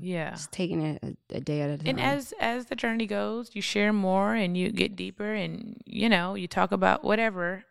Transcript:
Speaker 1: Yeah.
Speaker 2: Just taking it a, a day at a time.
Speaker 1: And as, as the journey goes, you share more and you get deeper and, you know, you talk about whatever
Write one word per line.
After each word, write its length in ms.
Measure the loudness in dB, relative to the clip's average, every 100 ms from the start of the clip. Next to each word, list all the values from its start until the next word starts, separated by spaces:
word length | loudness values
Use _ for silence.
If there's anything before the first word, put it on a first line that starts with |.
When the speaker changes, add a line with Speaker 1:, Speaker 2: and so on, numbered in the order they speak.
Speaker 1:
Yeah. 300 | -6 -6 -6
Speaker 2:
Just 200 | -8 -10
taking 300 | -6 -4 -2
it 200 | -2 -4 -8 -12 -10
a, 40 | -8
a 20 |
day 220 | -4 -2
at 80 | -2
a 80 | -2
time. 100 | -2
Speaker 1:
And 140 | 0
as, 320 | 0 -2 -4 -4
as 240 | -2 -2 -6
the 100 | -4
journey 300 | -2 0 -2
goes, 460 | -2 -2 -4 -8
you 80 | -6
share 320 | -2 2 4
more 400 | 4 4 4 4
and 240 | 2 2 2
you 120 | 2
get 260 | 4 4 0
deeper 340 | -8 -6 -4
and, 480 | -2 -4 -6 -10 -14 -8
you 240 | 0 4
know, 260 | 4 4 -4
you 140 | -4
talk 240 | 0 2
about 320 | 4 4 4 4
whatever 580 | 2 2 0 -4 -4 -8